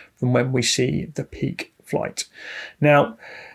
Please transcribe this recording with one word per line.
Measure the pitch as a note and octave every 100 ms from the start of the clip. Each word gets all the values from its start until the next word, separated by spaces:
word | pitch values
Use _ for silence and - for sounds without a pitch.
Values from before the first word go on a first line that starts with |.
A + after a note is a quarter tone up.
| - _
from | B2+
when | B2 B2+
we | C3
see | A#2 - B2+ C#3+ -
the | -
peak | - - - - - _
flight. | - - - - - - - - - -
Now, | D3 C#3+ A3 - - - -